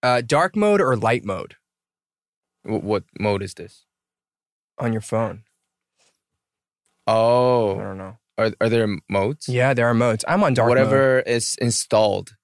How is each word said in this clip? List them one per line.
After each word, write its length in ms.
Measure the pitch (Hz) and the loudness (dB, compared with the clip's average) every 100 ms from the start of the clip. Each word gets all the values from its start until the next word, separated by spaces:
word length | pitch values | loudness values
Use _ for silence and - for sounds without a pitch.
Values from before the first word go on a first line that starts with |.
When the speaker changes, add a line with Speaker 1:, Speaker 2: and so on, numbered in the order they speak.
Speaker 1:
Uh, 180 | 127 123 | 2 0
dark 340 | 120 143 180 208 | 2 0 0 0
mode 260 | 208 202 | 2 2
or 140 | 143 120 | 2 0
light 280 | 110 120 101 | 0 0 -2
mode? 300 | 92 - - _ _ _ _ _ _ _ _ _ _ - | -8 -10 -18 _ _ _ _ _ _ _ _ _ _ -8
Speaker 2:
W-, 160 | 107 | -6
what 220 | 98 104 - - | -2 -4 -4 -6
mode 220 | 104 101 | -2 -2
is 100 | 95 - | -6 -12
this? 300 | 87 - _ _ _ _ _ _ _ _ _ _ | -20 -20 _ _ _ _ _ _ _ _ _ _
Speaker 1:
On 120 | 120 | -4
your 80 | 110 | -4
phone. 420 | - 113 110 92 _ _ _ _ _ _ _ _ _ _ _ _ _ _ _ _ - | -4 -4 -4 -8 _ _ _ _ _ _ _ _ _ _ _ _ _ _ _ _ -2
Speaker 2:
Oh. 720 | 110 113 123 127 123 107 98 | 2 4 4 4 2 0 -2
Speaker 1:
I 40 | |
don't 140 | 101 95 | -6 -10
know. 200 | 95 117 _ - | -14 -16 _ -2
Speaker 2:
Are, 140 | 110 - | -2 -2
are 80 | 113 | -2
there 180 | 117 110 95 _ | 0 0 -4 _
modes? 380 | 98 101 151 - | -2 -2 -4 -6
Speaker 1:
Yeah, 240 | 123 127 | 0 2
there 140 | 123 120 | 2 2
are 60 | |
modes. 300 | 117 120 110 - | 2 2 0 -2
I'm 160 | 180 | 0
on 100 | 190 | 2
dark 160 | 127 117 | 2 2
Speaker 2:
Whatever 480 | 127 131 135 135 131 | 4 4 4 4 2
Speaker 1:
mode. 100 | 127 | 0
Speaker 2:
is 280 | 120 - - | -2 -2 -4
installed. 760 | 120 - - 107 107 98 107 _ | -2 -2 0 2 2 0 -8 _